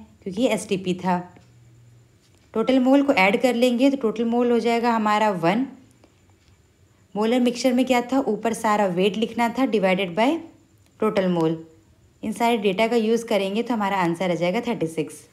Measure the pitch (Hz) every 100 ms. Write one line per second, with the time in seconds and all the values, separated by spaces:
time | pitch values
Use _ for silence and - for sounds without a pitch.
0 | - _ 202 180 254 214 - 190 180 180
1 | 185 180 175 - _ _ - _ - -
2 | _ _ _ _ _ 214 226 262 254 277
3 | 277 190 190 214 254 233 247 240 277 277
4 | 220 214 233 240 240 240 233 233 240 226
5 | 214 208 214 185 165 208 269 - - _
6 | - _ _ _ _ _ _ _ _ _
7 | _ 196 220 247 247 240 262 247 254 247
8 | 240 269 269 208 233 220 220 208 202 175
9 | 196 190 220 - 233 233 269 208 185 185
10 | 196 165 233 330 - - _ _ _ -
11 | 220 202 185 175 160 165 - - _ _
12 | _ _ 220 214 233 240 202 185 226 240
13 | 214 226 226 208 196 208 233 233 202 196
14 | 175 170 185 165 175 208 240 196 160 -
15 | 147 - -